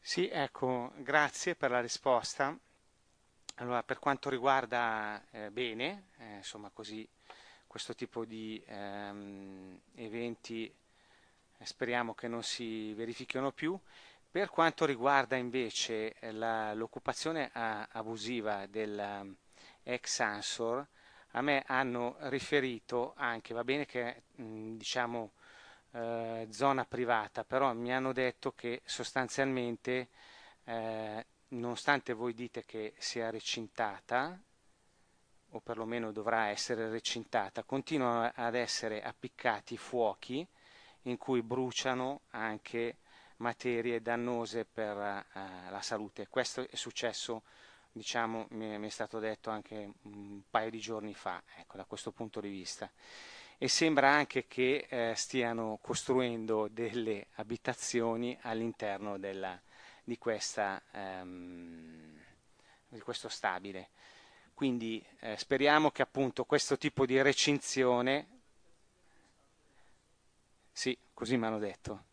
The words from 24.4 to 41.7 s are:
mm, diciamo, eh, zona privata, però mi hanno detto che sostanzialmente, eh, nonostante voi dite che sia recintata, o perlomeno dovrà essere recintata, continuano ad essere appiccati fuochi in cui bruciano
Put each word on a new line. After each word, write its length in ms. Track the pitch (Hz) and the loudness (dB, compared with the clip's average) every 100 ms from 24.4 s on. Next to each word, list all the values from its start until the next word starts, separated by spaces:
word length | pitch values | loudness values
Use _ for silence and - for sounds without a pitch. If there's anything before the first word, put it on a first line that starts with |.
mm, 360 | 117 110 110 113 | -10 -8 -8 -8
diciamo, 540 | 107 - 120 120 107 _ - - - - _ | -4 0 0 0 -6 _ -20 -20 -20 -20 _
eh, 520 | 120 117 117 113 113 110 | -6 -2 -2 -2 -4 -6
zona 360 | 110 139 135 117 | 2 4 4 0
privata, 580 | 120 120 117 104 - | -2 2 2 2 -6
però 300 | 113 131 135 | 0 2 4
mi 180 | 117 120 | 2 0
hanno 220 | 127 131 | 0 0
detto 400 | 127 127 - 139 | 2 0 0 -6
che 260 | - 120 123 | -4 -6 -6
sostanzialmente, 1300 | - - 123 - 123 - 135 131 120 117 - 127 123 - - - - - | -6 -6 -2 0 0 2 2 2 0 -2 0 -2 -2 -12 -20 -20 -20 -20
eh, 640 | - 117 113 110 110 107 113 _ _ | -8 -4 -2 -4 -4 -6 -10 _ _
nonostante 680 | 123 120 117 - 143 - | -6 -4 -2 2 2 2
voi 180 | 117 120 | -4 -2
dite 320 | 113 120 - | -4 -6 -8
che 300 | 104 113 107 - | -8 -8 -8 -6
sia 320 | - 120 113 | -6 -2 -2
recintata, 1120 | 113 - - 110 - 110 98 - 120 143 185 - _ _ _ _ _ _ _ _ _ _ | -2 -4 -4 -6 -2 -2 -2 -2 0 0 -6 -18 _ _ _ _ _ _ _ _ _ _
o 100 | 113 | -14
perlomeno 500 | - 113 113 120 113 | -8 -6 -4 -2 -4
dovrà 360 | 107 107 113 107 | -2 2 4 2
essere 420 | 104 - 113 113 | 0 -2 0 0
recintata, 760 | 113 - 117 110 120 98 - | -2 -2 -4 0 0 0 -4
continuano 720 | - 135 131 156 123 117 117 | -2 -2 0 0 2 4 2
ad 200 | - 117 | 0 0
essere 480 | 117 117 - 113 107 | 0 0 0 -2 -4
appiccati 760 | 104 - 127 - 123 107 - 113 | -6 -8 -12 0 0 0 -2 -10
fuochi 720 | - 123 113 98 - 131 180 _ - - - - | -4 2 2 2 -4 -4 -6 _ -20 -20 -20 -12
in 160 | - 120 | -4 -4
cui 240 | - 127 | 2 2
bruciano 800 | 117 127 127 | 2 0 0